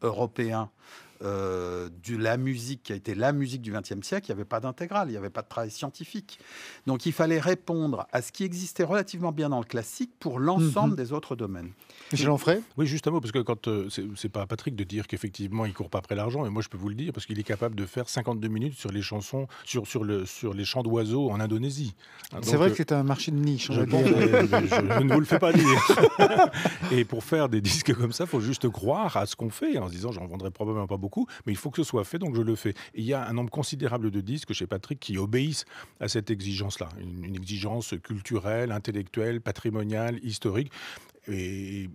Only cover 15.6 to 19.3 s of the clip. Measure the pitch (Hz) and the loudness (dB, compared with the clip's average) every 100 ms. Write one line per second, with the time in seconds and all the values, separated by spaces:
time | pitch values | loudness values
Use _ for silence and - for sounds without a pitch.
15.6 | 107 92 90 98 - 101 113 135 120 104 | -2 -4 -4 -4 -2 -4 -2 -2 -2 -4
16.6 | 107 95 101 107 160 113 - 107 104 104 | -6 -6 -6 -4 -6 -8 -8 -6 -4 -2
17.6 | 117 101 95 127 120 123 117 113 107 110 | -2 -2 -6 -6 -4 -4 -2 -2 -2 -2
18.6 | 143 135 101 101 98 107 101 | -4 -6 -6 -4 -4 -6 -6